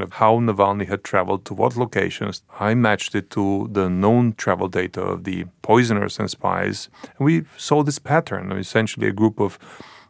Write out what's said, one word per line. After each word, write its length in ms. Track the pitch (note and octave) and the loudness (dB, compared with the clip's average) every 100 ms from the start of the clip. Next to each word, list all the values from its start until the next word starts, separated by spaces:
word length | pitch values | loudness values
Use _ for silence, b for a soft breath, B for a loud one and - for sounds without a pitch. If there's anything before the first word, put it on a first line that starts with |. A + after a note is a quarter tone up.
of 140 | F#2 | -6
how 260 | - A2 A#2 | 2 4 4
Navalny 480 | A#2 G2 G2 G2+ F#2 | 2 2 2 2 -2
had 160 | G2 | -6
traveled 400 | - G2 F#2 F#2+ | -2 0 0 -2
to 100 | - | -4
what 220 | G2 A#2+ A#2+ | -2 0 0
locations. 640 | A#2+ G2 F#2+ - G#2 - - - | -2 -2 -2 -4 -8 -8 -14 -4
I 160 | G#2 | 0
matched 400 | A#2 A2+ G2+ - | 4 4 2 -2
it 160 | G#2 F#2 | -6 -4
to 380 | - G2 G2 A2+ | -2 0 0 -2
the 180 | G2+ F#2 | 0 0
known 440 | F2+ G2+ A#2+ A#2+ | 2 4 4 2
travel 340 | G#2+ - F2+ F#2+ | 0 -2 0 0
data 360 | F#2+ F#2 - | -2 -4 -4
of 200 | F#2 F2+ | -6 -6
the 220 | F2+ F#2 F2+ _ | -6 -8 -8 _
poisoners 580 | - A2+ A#2+ G#2 G2 - | 2 4 4 0 -2 -4
and 100 | G2+ | -6
spies. 600 | - F#2+ F#2 F#2+ G#2 - B B - | -4 -2 -2 -2 -4 -10 B B -2
And 100 | C#3 | 2
we 180 | E3 D#3 - | 2 -2 -8
saw 280 | - D3+ | 0 2
this 160 | D3 C#3+ | 2 -2
pattern, 500 | - D#3 - G2 F#2+ | 0 0 0 -4 -6
essentially 560 | G2 F#2+ A2 A2 - G#2+ | -6 -2 0 0 0 -2
a 60 | |
group 260 | G2 A2 - | 2 2 2
of 200 | G2+ - B B B B B | -4 -6 B B B B B